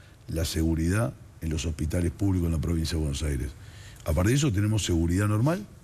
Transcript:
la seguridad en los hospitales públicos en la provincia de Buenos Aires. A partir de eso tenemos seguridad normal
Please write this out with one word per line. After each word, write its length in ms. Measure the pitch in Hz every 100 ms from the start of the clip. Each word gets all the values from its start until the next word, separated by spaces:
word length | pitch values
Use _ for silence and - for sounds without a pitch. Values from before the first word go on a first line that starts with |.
| - - -
la 160 | 80 80
seguridad 680 | 85 80 80 82 101 87 - - -
en 80 | 80
los 160 | 78 82
hospitales 460 | 78 78 90 85
públicos 340 | - 101 92 85
en 80 |
la 80 | 82
provincia 340 | 82 82 78 85
de 40 |
Buenos 220 | 76 67
Aires. 260 | 78 69 67 - - - - - -
A 80 |
partir 180 | 80 95
de 60 | 139
eso 140 | 147
tenemos 320 | 98 104 107
seguridad 440 | - 85 82 90 104
normal 360 | 107 131 185 208 -